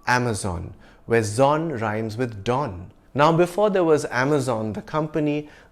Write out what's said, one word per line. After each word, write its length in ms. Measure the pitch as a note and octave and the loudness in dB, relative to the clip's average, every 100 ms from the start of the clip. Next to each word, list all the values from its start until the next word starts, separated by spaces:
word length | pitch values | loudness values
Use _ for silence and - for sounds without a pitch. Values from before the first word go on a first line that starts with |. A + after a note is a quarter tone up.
| - | 2
Amazon, 680 | B2 B2 G#2+ G#2 E2+ F2 - - - - | 0 2 -2 -4 -6 -8 -14 -20 -20 0
where 160 | A#2 | 0
Zon 480 | G#2+ G#2 C3+ D3+ E3 | 2 2 4 4 -2
rhymes 460 | C3 A2 G#2+ A2+ G#2+ | -4 -4 -2 -4 -4
with 280 | B2+ G#2 | -6 -6
Don. 460 | G2 B2 C#3+ F2+ F2+ - _ | -4 -2 -2 -8 -16 -20 _
Now, 200 | B2 D3 | 2 4
before 380 | E3 F3 F3 G#3 | 6 2 2 2
there 140 | G3 | 2
was 200 | E3+ D3+ C3 | 4 2 2
Amazon, 680 | A#2+ C3 D3+ B2+ A2+ A2 | -2 0 0 0 -2 -4
the 100 | G#2+ | -6
company 680 | - D#3 D#3 D#3+ D3+ D3 D3 - - | -6 -4 -4 -2 -2 -2 -6 -18 -20